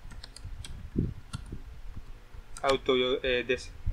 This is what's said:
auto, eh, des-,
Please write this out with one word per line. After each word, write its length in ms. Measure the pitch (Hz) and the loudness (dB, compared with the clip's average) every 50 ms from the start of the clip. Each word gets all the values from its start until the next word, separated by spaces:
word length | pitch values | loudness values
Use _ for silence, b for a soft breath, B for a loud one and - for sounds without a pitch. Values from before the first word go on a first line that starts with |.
| - - - - - - - - - - - - - - - - - - - - - - - - - - - - - - - - - - - - - - - - - - - - - - - - - - - - | -8 -8 -10 -10 -10 -12 -12 -10 -8 -8 -6 -6 -6 -8 -8 -8 -8 -4 2 2 2 2 0 -6 -10 -10 -10 -10 -8 -8 -8 -8 -8 -10 -10 -10 -8 -8 -6 -8 -8 -8 -10 -12 -14 -14 -14 -12 -12 -10 -6 0
auto, 320 | - 139 135 131 - - 131 127 127 127 135 - | 4 4 4 4 6 6 6 6 6 6 4 4
eh, 220 | - 131 123 123 120 | 4 4 4 4 4
des-, 260 | 120 127 120 - - - - - - | 4 2 2 0 -6 -6 -2 0 0